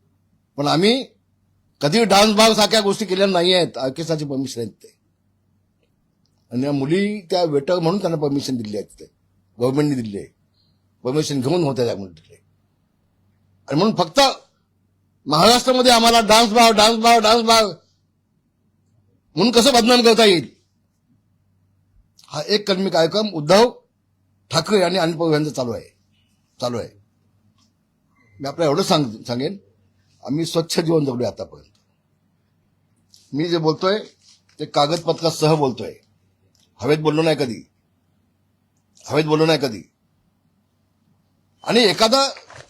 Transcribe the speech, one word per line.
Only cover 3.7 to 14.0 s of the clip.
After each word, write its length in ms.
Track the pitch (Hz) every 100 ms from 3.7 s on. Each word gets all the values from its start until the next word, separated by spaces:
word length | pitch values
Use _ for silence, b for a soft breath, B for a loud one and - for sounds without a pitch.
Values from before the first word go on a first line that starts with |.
| 117
ऑर्केस्ट्राची 460 | 131 135 165 156
परमिशन 360 | 147 135 135 -
आहेत 120 | 110
ते. 260 | - - _ _ _ _ _ _ _ _ _ _ _ _ _ _ _ _
आणि 100 | 120
या 100 | 139
मुली 480 | 143 135 175 202 208
त्या 240 | 180 180
वेटर 340 | 170 143 135 180
म्हणून 220 | 165 196
त्यांना 180 | 185 160
परमिशन 380 | 147 139 131 127
दिली 200 | 107 104
आहे 100 | -
तिथे. 240 | - - _ _ _ _ -
गव्हर्नमेंटने 440 | 123 139 147 131
दिली 160 | 113 98
आहे. 160 | - _ _ _ _ _ _ _
परमिशन 380 | 123 147 147 143
घेऊन 240 | 123 180
होत्या 200 | 147 127
त्या 120 | 117 98
मुली 160 | 95
तिथे. 320 | 80 _ - _ _ _ _ _ _ _ _ _ _ _ _ -
आणि 100 | 143
म्हणून 160 | 214
फक्त 240 | 233